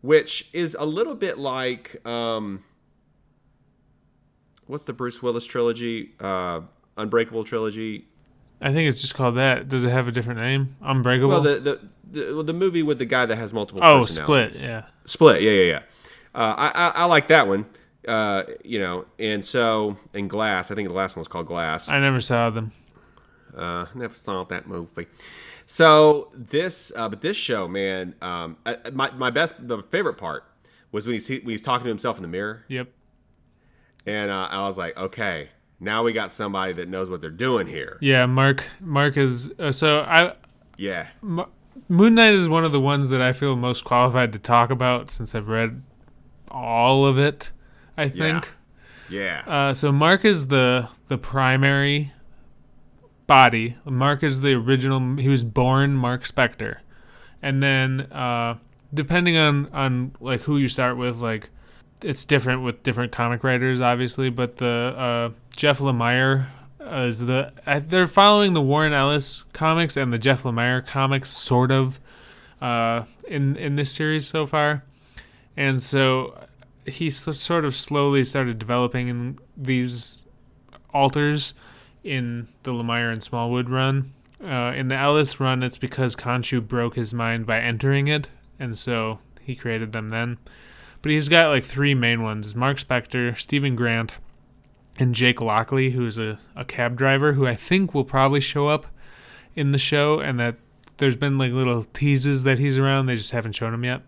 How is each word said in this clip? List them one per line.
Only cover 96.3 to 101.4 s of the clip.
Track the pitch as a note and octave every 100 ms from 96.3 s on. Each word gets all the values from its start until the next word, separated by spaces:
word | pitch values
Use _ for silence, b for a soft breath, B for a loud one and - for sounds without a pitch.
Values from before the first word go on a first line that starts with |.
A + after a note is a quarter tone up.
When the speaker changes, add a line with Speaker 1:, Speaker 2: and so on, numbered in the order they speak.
| G#2+ - -
Speaker 2:
a |
cab | B2+ - A#2+ A#2+
driver | C3+ C3+ D3
who | C#3 C3
I | A#2
think | - F#3 F#3+
will | D3
probably | C3 C#3 C3+ C#3+
show | C3+ D3 C#3+
up | D3+ - - B B B B B
in | - C#3+
the | C#3
show, | - D3 D3 D3+
and | C#3+ B2+
that | A#2+ A2+ _ _ - -
there's | C#3 B2
been, | C#3+
like, | C3+